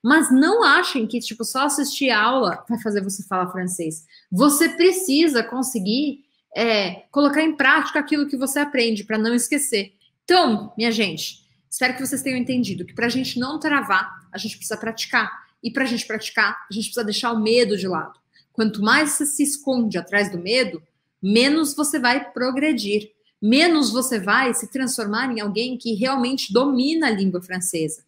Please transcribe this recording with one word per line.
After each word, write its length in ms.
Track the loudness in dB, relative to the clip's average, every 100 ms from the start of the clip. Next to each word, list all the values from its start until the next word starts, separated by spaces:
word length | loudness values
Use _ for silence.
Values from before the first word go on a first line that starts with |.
Mas 300 | 4 4 6
não 320 | 6 6 4
achem 420 | 6 4 2 -2 -2
que, 140 | -4
tipo, 240 | -6 -8
só 220 | -6 -2 0
assistir 460 | 0 -2 0 2
a 100 | 4
aula 420 | 4 2 0 -2 -6
vai 100 | -4
fazer 220 | -2 -2
você 220 | -4 -8
falar 280 | -4 -4 -2
francês. 540 | -4 -6 -4 -6 -8 _ _ _
Você 380 | 2 4 4 0
precisa 760 | 4 2 2 0 2 4 2
conseguir, 800 | -2 -4 -4 -2 0 0 -2 -6 _ _ _ -2
é, 480 | 0 0 -2 -6 -4
colocar 300 | 2 2 2
em 160 | 0 2
prática 420 | 4 4 2 -4
aquilo 280 | -2 -2 -2
que 100 | -2
você 220 | -2 -2
aprende, 440 | -2 0 0 -2
pra 140 | -4 -2
não 160 | 0 0
esquecer. 600 | 0 -2 0 -2 -4 _ _ _
Então, 480 | 2 4 4 0 -4 -2
minha 160 | -2
gente, 520 | 0 -2 -2 -10 -12 _ _ _
espero 240 | -2 -2
que 120 | -2 -4
vocês 160 | -4
tenham 160 | -4 -4
entendido 480 | -2 -2 -2 -4 -8
que 80 |
pra 160 | -4 -2
gente 280 | -2 -4 -4
não 220 | -4 -4
travar, 500 | 0 0 2 0 0 -12 _
a 60 | -10
gente 180 | -10 -10
precisa 220 | -10 -8
praticar. 520 | -8 -8 -2 0 0 -8 -20 _
E 80 | -8
pra 120 | -2
gente 220 | -2 -2 -4
praticar, 600 | -8 -4 0 0 -2 -10
a 40 |
gente 120 | -8 -6
precisa 180 | -4
deixar 300 | -4 -2 -2
o 80 | 0
medo 340 | 2 4 2 0
de 120 | -2
lado. 300 | -4 -6 -14 _ _ _
Quanto 280 | -2 -2 0
mais 300 | 2 4 2
você 140 | 0 -2
se 180 | 0
esconde 560 | -2 -2 -2 0 0 -2
atrás 320 | -2 0 0
do 80 | -4
medo, 420 | -2 0 0 -4 _ _ _ _
menos 540 | 2 4 4 2 0 -2
você 240 | -2 0
vai 320 | 0 0 -4
progredir. 800 | -4 -2 0 0 0 0 -2 -4 _ _ _
Menos 520 | 2 4 4 4 2
você 280 | 0 -2 -2
vai 320 | 2 2 2 -2
se 160 | -6
transformar 600 | -6 -4 -4 -4 -2 -2
em 80 | -4
alguém 380 | -4 -4 -4 -6
que 160 | -4
realmente 580 | -2 0 0 -2 -2 0
domina 540 | 2 2 2 0 0 0
a 60 |
língua 280 | 2 0 -2
francesa. 640 | -6 -6 -4 -2 -4 -6